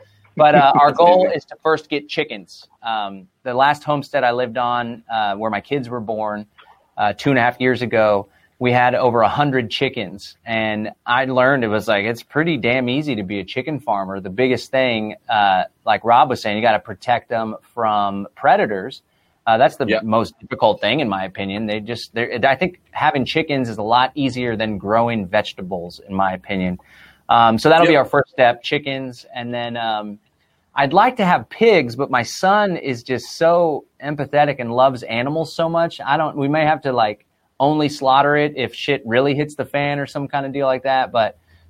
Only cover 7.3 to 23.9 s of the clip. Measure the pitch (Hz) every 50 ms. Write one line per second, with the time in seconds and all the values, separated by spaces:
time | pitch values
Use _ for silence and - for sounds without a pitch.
7.3 | 139 131 117 123 120 - 127 127 127 110 123 113 113 113 107 107 104 101 98 -
8.3 | _ _ _ _ _ - 123 123 123 123 123 123 123 - - 123 117 117 113 101
9.3 | - 143 147 147 131 131 120 107 - - 139 131 - 131 104 87 87 107 - -
10.3 | - _ _ 117 117 113 110 110 107 107 107 104 - _ _ - 117 127 135 131
11.3 | 131 127 127 131 143 135 117 110 104 107 101 117 110 101 98 110 117 117 - _
12.3 | - 147 156 170 165 127 101 117 123 131 123 120 123 143 156 151 131 107 101 90
13.3 | 104 101 92 - - 127 127 160 156 135 - - 107 98 98 95 95 98 92 95
14.3 | 92 104 127 131 127 113 - - - 131 131 123 117 110 107 107 - - _ -
15.3 | 120 107 101 98 95 92 87 - _ _ _ 117 107 98 - 113 117 123 143 131
16.3 | 123 - - 110 101 107 110 117 107 104 - - 104 - - - 120 113 - -
17.3 | 123 113 110 110 107 - - _ _ 120 113 110 107 104 101 101 98 98 101 -
18.3 | - - - 139 175 208 196 120 107 95 92 127 135 - _ _ _ _ _ _
19.3 | _ _ _ - 113 113 135 156 - - 135 107 107 110 107 113 107 117 110 -
20.3 | - _ - - - - - 110 101 - - 104 120 151 143 113 98 95 95 95
21.3 | - - 98 98 95 104 113 107 104 107 104 110 120 113 - - - 113 117 -
22.3 | 117 120 113 135 135 135 185 175 180 - _ _ - - - 151 147 139 123 -
23.3 | - 156 160 - 147 135 127 117 110 104 104 107